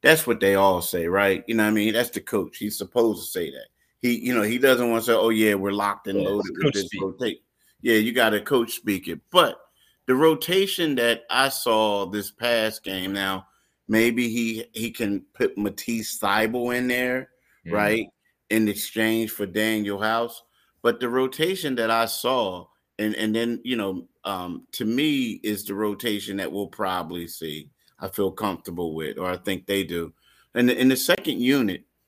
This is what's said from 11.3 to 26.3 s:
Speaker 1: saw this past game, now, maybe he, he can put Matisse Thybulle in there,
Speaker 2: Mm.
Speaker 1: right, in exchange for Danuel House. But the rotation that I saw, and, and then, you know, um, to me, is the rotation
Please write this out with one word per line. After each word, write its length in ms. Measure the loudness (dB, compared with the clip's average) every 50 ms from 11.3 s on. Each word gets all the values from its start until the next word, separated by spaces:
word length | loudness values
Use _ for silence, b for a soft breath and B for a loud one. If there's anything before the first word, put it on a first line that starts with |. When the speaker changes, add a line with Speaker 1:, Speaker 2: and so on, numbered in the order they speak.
| 0 2 2 2
Speaker 1:
saw 560 | 0 -2 0 2 4 4 4 2 2 0 -2
this 240 | -4 -4 -6 -6 -6
past 520 | -10 _ -2 0 0 2 0 -2 -4 -6 _
game, 300 | -8 -6 -6 -4 -4 -4
now, 340 | -2 -2 -2 -4 -6 -8 _ _ _ _ _ _ _ _
maybe 420 | 0 2 4 4 4 4 2 -2 -2
he, 360 | -2 -2 -2 -2 -4 -6 -8 -10 _
he 180 | -6 -6 -6
can 300 | -4 -4 -4 -2 -2 -4 -6 _ _
put 240 | 0 0 0 0 0
Matisse 600 | -4 -4 -4 -6 -6 -6 -4 -4 -4 -6 -8 -4
Thybulle 580 | -2 0 0 2 0 0 0 -2 -2 -2 -2
in 120 | -2 0 0
there, 400 | 0 0 0 -2 -2 -4 -6 _ _ _ _ _ _ _ _
Speaker 2:
Mm. 60 | -4 0
Speaker 1:
right, 340 | 2 2 2 2 0 -2 -6 _ _ _ _ _ _ _ _
in 200 | 2 2 2 2
exchange 640 | 0 -2 -6 -6 -2 0 0 2 2 0 0 -2 -4
for 140 | -6 -6
Danuel 560 | -4 -2 -2 0 0 0 -2 -2 -4 -4 -2 -2
House. 400 | 0 0 0 -2 -4 -6 -14 _ _ _ _ _ _ _ _ 0
But 160 | 0 2 2
the 120 | -2 -2
rotation 640 | 0 0 0 0 0 0 0 0 0 -2 -2 -4 -2
that 160 | 0 0 2
I 160 | 2 2 2
saw, 640 | 0 -2 -4 -2 -2 0 0 0 -2 -4 -8 -12 _ _ _ _ _ _ -4
and, 160 | -4 -2 -2
and 220 | -2 -2 0 0
then, 240 | 0 0 -2 -2 -4 -4
you 120 | -4 -4
know, 320 | -2 -2 -4 -4 -6 -10 _ _ _ _
um, 420 | -6 -6 -6 -6 -8 -10 -12 -12 _ -8
to 120 | -4 -2
me, 560 | -2 0 0 0 0 0 0 -2 -2 -4 -6 -4
is 220 | -4 -4 -4 -6
the 100 | -8 -4
rotation 640 | -2 -2 -2 -4 -2 -4 -4 -2 -2 -4 -6